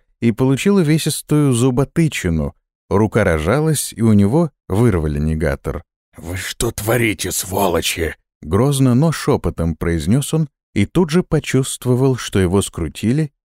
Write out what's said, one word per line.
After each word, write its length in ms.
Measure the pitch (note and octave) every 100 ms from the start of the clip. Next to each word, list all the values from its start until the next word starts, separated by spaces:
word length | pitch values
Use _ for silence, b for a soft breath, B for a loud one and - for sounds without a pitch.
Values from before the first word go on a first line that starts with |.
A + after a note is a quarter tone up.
| _ -
и 120 | A#2
получил 440 | A2+ C3 C3+ G3+ G3+
увесистую 800 | D3 D#3 D#3 - - D3+ C#3+
зуботычину. 1000 | A#2 C3 B2 C3+ - D#3+ - F2+ D#2+ D2 - _ _ -
Рука 340 | F#2+ G#2+ A2+
разжалась, 720 | F#2 D#2+ D#2 C3+ D#3+ D3 -
и 80 | -
у 100 | A2+
него 400 | G#2 G2+ D3 E3+ _ -
вырвали 520 | F#2+ A#2+ F2+ D#2 C#2+
негатор. 640 | D#2 D#2+ D#2+ C#2 C#2+ D#2 - _ _ -
"Вы 180 | E2 F#2
что 360 | - - A#2
творите, 600 | - G#2 B2 A#2 F#2 F#2
сволочи?" 840 | - - - F#2 E2+ - - D#2+ - _ -
Грозно, 540 | D2 G2 C3+ C#3 C3+ A#2+
но 160 | D#3+
шепотом 640 | D3 - A#2+ F2+ - E2 D#2+
произнес 580 | E2+ E2+ D2+ B2+ -
он, 160 | D#3+ D3+ _ _
и 120 | - -
тут 240 | D#3+ F3+
же 140 | E3+
почувствовал, 960 | - D#3 - C3 C3+ - B2 B2 C3+ B2
что 220 | - G#2
его 220 | F#2 G2
скрутили 720 | F#2 - D#2 - G#2 C#3+ D3+ _